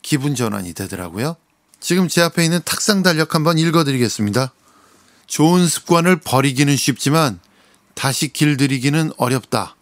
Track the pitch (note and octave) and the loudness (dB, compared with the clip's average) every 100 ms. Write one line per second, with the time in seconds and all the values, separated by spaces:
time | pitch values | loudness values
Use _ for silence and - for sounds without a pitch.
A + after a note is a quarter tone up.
0 | - D3+ C#3+ C3+ A#2 G#2 F2+ E2 F#2+ F#2+ | -2 -2 -2 -2 -4 -4 -8 -10 -10 -8
1 | F2+ F2+ C#3 E3+ _ _ _ _ - F3 | -10 -6 -6 -6 _ _ _ _ -2 0
2 | F3 - E3+ F3 E3 F3 - - - G3 | 0 2 0 2 0 0 -4 -4 0 2
3 | F#3 D#3+ D#3 E3 D#3 D#3+ E3 D#3+ C#3+ C3 | 2 2 0 0 2 2 2 2 0 0
4 | A#2 - G#2 G#2+ C3 _ _ _ _ _ | 0 0 -2 0 -2 _ _ _ _ _
5 | _ _ _ - D#3 F3+ F3 - - E3+ | _ _ _ 2 4 4 2 -2 0 2
6 | F3 F3+ - B2+ C#3 B2+ C#3+ C#3+ - B2 | 2 0 2 0 0 0 0 2 0 -2
7 | C#3 D#3+ D3 F2+ _ _ _ _ _ - | 0 2 0 -4 _ _ _ _ _ -6
8 | C#3 B2+ D3 - D3+ C#3 C#3 C3+ C3 D3+ | -6 -4 -6 0 0 2 0 0 0 0
9 | D#3 - B2 C3 - A#2 F2+ _ | -2 -2 -2 -2 -2 -4 -4 _